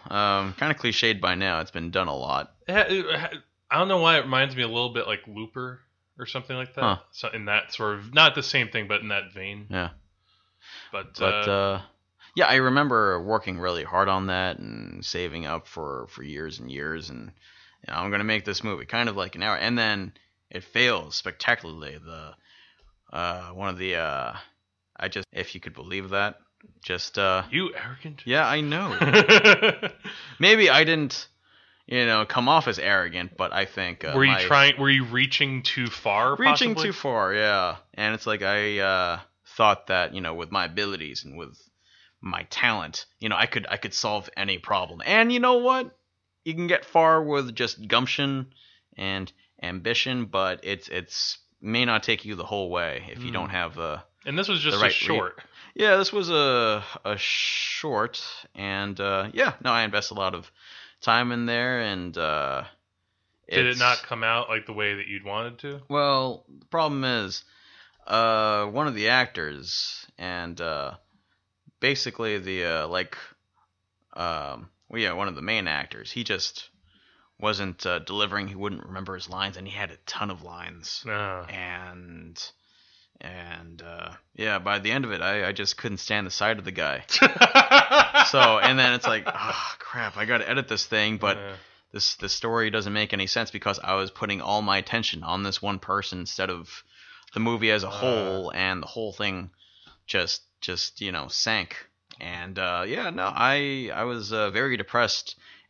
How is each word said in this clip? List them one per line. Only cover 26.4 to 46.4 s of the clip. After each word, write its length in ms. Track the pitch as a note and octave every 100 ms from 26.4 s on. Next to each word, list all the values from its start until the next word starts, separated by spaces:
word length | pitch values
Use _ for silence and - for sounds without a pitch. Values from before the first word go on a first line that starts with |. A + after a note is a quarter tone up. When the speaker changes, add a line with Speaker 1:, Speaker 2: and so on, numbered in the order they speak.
| _ _ - _
Speaker 1:
just, 340 | - F#2 - -
uh, 260 | G2 F#2+ F2+
Speaker 2:
You 220 | C#3+ F#3 -
arrogant. 480 | A2+ C3 D#3+ C#3+ A#2+
Speaker 1:
Yeah, 220 | C3+ C#3+
I 140 | D3
know. 360 | D3 D#3 G3 -
Speaker 2:
<laughs> 1400 | C#3+ G3+ G3+ G#3+ G#3+ G3 G#3+ - G#3 - - - - -
Speaker 1:
Maybe 300 | F3+ A3 F#3
I 140 | C3+
didn't, 440 | D#3+ D#3+ C#3+ - - _ _ _ _ _ -
you 180 | B2 A#2+
know, 200 | A2 G#2+
come 220 | B2+ B2
off 180 | D#3+ C3
as 120 | G2+
arrogant, 580 | D#2+ G2 F2 F2 F2+ -
but 160 | F#2
I 120 | F#2+ G2
think, 380 | - F#2 E2+
uh, 100 | D#2 C3
Speaker 2:
Were 100 | -
you 60 |
Speaker 1:
my 120 | G2
Speaker 2:
trying, 340 | F#2 C#3+ C#3 C3+
were 100 | C#3
you 160 | C3+ A#2+
reaching 580 | A#2+ C3+ - C#3 C3
too 240 | B2+ - A#2+
far, 440 | - - G2+ B2 C#3
Speaker 1:
Reaching 380 | C4 - A#3+ G#3
Speaker 2:
possibly? 100 | G#3
Speaker 1:
too 40 |
far, 400 | F#3 C#3 A#2 F#2+
yeah. 440 | G#2 G#2+ G2+ F2+ E2+ -
And 200 | - G#2+
it's 140 | A2 -
like, 140 | G#2+
I, 380 | G2 G#2 G#2 G#2
uh, 400 | G2 F#2+ F2+ F2 - _ -
thought 420 | - G#2+ F#2+ -
that, 260 | F#2 E2+
you 80 | F#2+
know, 120 | F2 E2
with 160 | D#2+
my 140 | F#2+ F2
abilities 600 | F2 G2+ F#2+ D#2 B1 C#2+
and 120 | D2+
with 200 | D2 - _ _ _ _ _ _
my 220 | G#2+ F2 E2+
talent, 560 | - B2 G#2+ D#2 - - _
you 100 | A2
know, 60 | F#2+
I 100 | A#2
could, 200 | A#2+ G2
I 80 | G2+
could 160 | G#2+
solve 360 | - A2+ G#2 G2 -
any 200 | G2 F#2
problem. 440 | - G2 F2+ E2+ -
And 260 | G#3 A3+
you 60 | B3
know 160 | B3 B3
what? 400 | B3 C4 B3+ - _ _ _ _